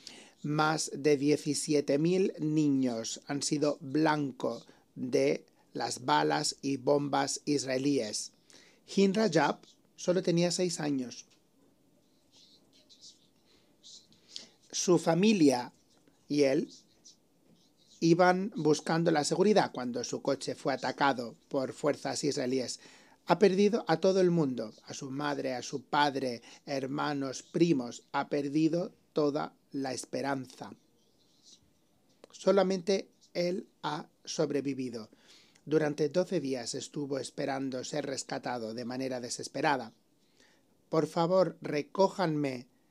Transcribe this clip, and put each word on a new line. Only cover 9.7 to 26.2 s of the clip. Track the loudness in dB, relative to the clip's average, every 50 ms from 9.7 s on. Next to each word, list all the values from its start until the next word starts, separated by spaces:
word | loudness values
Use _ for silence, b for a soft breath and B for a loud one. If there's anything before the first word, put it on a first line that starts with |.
| -20 _ _ _ _
solo | -8 -2 0 0 0 2
tenía | 2 2 2 2 2
seis | 0 0 -2 -2 -2 -2
años. | -2 -2 -2 -2 -4 -6 -12 -16 -20 _ _ _ _ _ _ _ _ _ _ _ _ _ _ _ _ _ _ _ _ _ _ -20 -20 _ _ _ _ _ _ _ _ _ -20 _ -20 -20 -20 _ _ _ _ _ _ _ _ _ _ _ _ _ -20 -20 -20 -20 _ _ _ B B B B B B B B B B -8
Su | -6 -2 2 4 4 4
familia | 6 4 4 6 6 6 6 8 6 6 6 4 -2 -6 _ _ _ _ _ _ _ _ _ _ _ -2
y | 2 4 4
él | 4 4 2 -2 -4 -8 -20 _ _ _ _ _ -20 -20 _ _ _ _ _ _ _ _ _ _ _ _ _ _ _ _ 0
iban | 4 4 6 6 6 4 4 2 0 -6 -6
buscando | -2 2 2 2 2 0 -2 -2 0 2 2
la | 2 0 0
seguridad | 0 0 2 2 4 4 4 2 0 -2
cuando | -6 -8 -6 -6 -6 -8
su | -6 -8 -6 -4
coche | -4 -4 -4 -4 -8 -8
fue | -6 -4 -4 -4
atacado | -4 -4 -4 -2 0 2 2 2 0 -4 -12 -12 _ _ -6
por | -4 -4 -4 -4 -6
fuerzas | -4 -2 -2 -2 -2 -4 -8 -6 -4 -2
israelíes. | -2 -2 -2 -2 -2 -2 -2 -4 -4 -8 -12 B B B B B B B B _
Ha | 0 2 6
perdido | 6 4 6 6 4 4 4 2 0 0
a | 0
todo | 2 4 2 4 4
el | 4 4
mundo, | 4 4 2 0 0 -4 -8 -10 -10 -18 -18
a | -16 -14
su | -12 -10 -10
madre, | -8 -4 -4 -4 -4 -4 -4 -4 -6
a | -6 -8
su | -8 -10 -10 -8
padre, | -2 2 2 2 2 2 -2